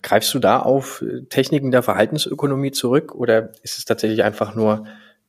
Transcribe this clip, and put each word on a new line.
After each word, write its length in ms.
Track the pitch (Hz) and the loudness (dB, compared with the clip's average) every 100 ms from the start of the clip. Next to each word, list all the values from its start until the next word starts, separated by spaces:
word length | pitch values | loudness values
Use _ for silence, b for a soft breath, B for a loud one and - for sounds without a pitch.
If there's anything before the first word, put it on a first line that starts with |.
greifst 300 | - 107 - | 0 2 2
du 60 | 135 | 0
da 220 | 98 123 | 2 4
auf, 420 | - 135 131 - | 4 0 0 -8
äh, 220 | - 123 | -8 -8
Techniken 460 | 131 135 131 147 131 | -4 -2 2 0 2
der 120 | 123 | 2
Verhaltensökonomie 880 | - 95 107 151 - 147 143 135 139 | 2 2 2 0 -4 -4 -2 -2 -4
zurück 440 | - 120 143 151 | -2 0 0 0
oder 360 | - 120 110 110 - | -4 2 2 0 -10
ist 160 | - - | -14 -8
es 60 | |
tatsächlich 380 | - 110 110 110 | -4 -2 0 2
einfach 320 | 107 - 101 | 0 0 -4
nur, 300 | 110 110 107 B B B B | 0 0 0 B B B B